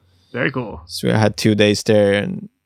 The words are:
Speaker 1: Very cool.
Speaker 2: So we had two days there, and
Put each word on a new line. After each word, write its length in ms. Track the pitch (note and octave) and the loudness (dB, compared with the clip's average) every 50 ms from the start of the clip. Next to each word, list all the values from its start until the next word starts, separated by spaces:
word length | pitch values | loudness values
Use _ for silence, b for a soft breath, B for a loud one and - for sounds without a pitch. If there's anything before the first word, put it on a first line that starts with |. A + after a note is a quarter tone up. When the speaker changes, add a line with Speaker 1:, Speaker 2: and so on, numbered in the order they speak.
| _ _ _ _ _ _ | _ _ _ _ _ _
Speaker 1:
Very 200 | - A#2+ D3+ D#3 | -8 -4 -4 -4
cool. 300 | C3+ C3 A#2+ G2+ E2+ D#2+ - | -4 -6 -10 -10 -12 -16 -16
Speaker 2:
So 220 | - - - - | -14 -12 -6 -2
we 60 | A#2+ A#2 | 0 0
had 240 | A2 A2 G#2+ G#2+ | 2 2 0 0
two 180 | - - A2 G#2+ | 0 0 2 4
days 280 | G#2 G#2 G#2 G#2 - - | 4 4 2 2 0 0
there, 300 | - G#2+ G#2+ G2+ G2+ G2+ | 2 4 4 4 4 2
and 360 | G2+ G#2 F#2+ F#2 - - - _ _ _ | 0 -2 -4 -8 -10 -12 -16 _ _ _